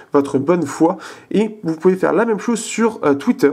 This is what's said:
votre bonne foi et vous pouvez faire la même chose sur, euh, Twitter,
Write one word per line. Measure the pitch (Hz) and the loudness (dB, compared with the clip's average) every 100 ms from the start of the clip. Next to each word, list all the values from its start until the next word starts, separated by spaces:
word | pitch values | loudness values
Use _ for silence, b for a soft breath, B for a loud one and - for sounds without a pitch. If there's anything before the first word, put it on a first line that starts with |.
| B | B
votre | 147 139 135 | 0 0 -2
bonne | - 180 | 0 0
foi | 151 - 160 185 B B B | 0 0 0 0 B B B
et | 190 220 220 | -2 -2 -4
vous | 165 | -6
pouvez | 160 185 185 | 0 2 2
faire | 147 | 2
la | 156 | 0
même | 233 208 | 0 -2
chose | - 226 | -2 -4
sur, | - - 226 220 | -4 -2 0 0
euh, | 151 | 0
Twitter, | 139 - - 143 | 0 0 2 2